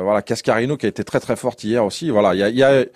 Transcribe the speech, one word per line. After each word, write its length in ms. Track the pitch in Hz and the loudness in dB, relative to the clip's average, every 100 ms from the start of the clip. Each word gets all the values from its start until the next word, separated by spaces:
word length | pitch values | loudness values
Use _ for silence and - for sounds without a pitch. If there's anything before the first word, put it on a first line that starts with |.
voilà, 180 | 95 104 | 0 0
Cascarino 540 | - 113 - 113 123 147 | -2 -4 0 0 0 -2
qui 100 | 107 | -4
a 20 | |
été 140 | 101 | -4
très, 160 | - 135 | -4 -4
très 160 | - | -4
forte 300 | 117 127 - | -4 -4 -6
hier 200 | 107 120 | -2 0
aussi. 260 | 101 - 165 | -2 -2 0
Voilà, 240 | 104 101 | 2 2
il 40 | 92 | 2
y 60 | |
a, 40 | 101 | 0
il 60 | 123 | 4
y 60 | |
a, 220 | 135 139 - | 4 4 0